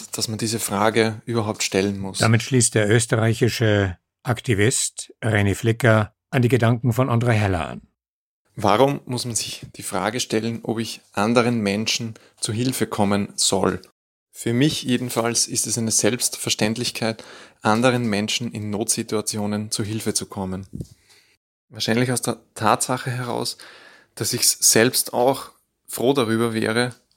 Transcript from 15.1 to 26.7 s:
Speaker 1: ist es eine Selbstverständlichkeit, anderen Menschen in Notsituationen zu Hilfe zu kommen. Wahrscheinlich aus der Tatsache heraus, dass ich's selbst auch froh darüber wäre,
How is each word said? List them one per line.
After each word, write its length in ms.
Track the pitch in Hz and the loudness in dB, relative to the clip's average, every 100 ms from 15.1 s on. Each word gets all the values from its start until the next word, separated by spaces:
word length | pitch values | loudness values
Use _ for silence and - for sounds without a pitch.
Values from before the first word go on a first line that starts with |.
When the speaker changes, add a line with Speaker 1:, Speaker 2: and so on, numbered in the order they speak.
| 117 113 113 - | -2 -2 0 -2
Speaker 1:
ist 200 | 123 113 | -2 -4
es 100 | 117 | -2
eine 140 | 113 | 0
Selbstverständlichkeit, 1300 | - 107 120 - - - - 107 113 120 - 113 110 - - - _ | 2 2 0 -2 -4 -4 -2 0 -2 -4 -4 -4 -6 -12 -20 -20 _
anderen 440 | 113 110 127 123 120 | 0 4 4 2 0
Menschen 420 | 101 107 - 117 | 0 -2 -4 -6
in 180 | 113 104 | -8 -6
Notsituationen 1000 | 101 110 - 113 107 104 110 104 104 107 | -4 -2 -4 -2 -4 -4 -4 -4 -4 -4
zu 120 | - | -6
Hilfe 300 | 104 110 110 | -4 -4 -4
zu 120 | 98 95 | -4 -6
kommen. 420 | 104 95 92 98 - - - _ _ _ _ _ _ _ | -6 -6 -6 -10 -14 -14 -18 _ _ _ _ _ _ _
Wahrscheinlich 420 | 107 113 113 127 | -8 -2 0 0
aus 100 | 120 | -2
der 180 | - 113 _ - | -4 -8 _ -2
Tatsache 560 | 107 117 - 127 135 | 2 2 0 -4 -4
heraus, 460 | 123 123 117 123 - - - - - _ - | -6 -4 -4 -6 -8 -16 -20 -20 -20 _ -8
dass 180 | 107 | -4
ich's 240 | 120 - - | 0 0 2
selbst 540 | - 113 120 - - | 4 6 4 2 -2
auch 380 | 117 123 131 - _ _ _ - | 0 2 2 -4 _ _ _ -12
froh 260 | - 117 | -2 2
darüber 400 | 139 110 113 117 | 2 2 2 0
wäre, 400 | 110 110 | 0 0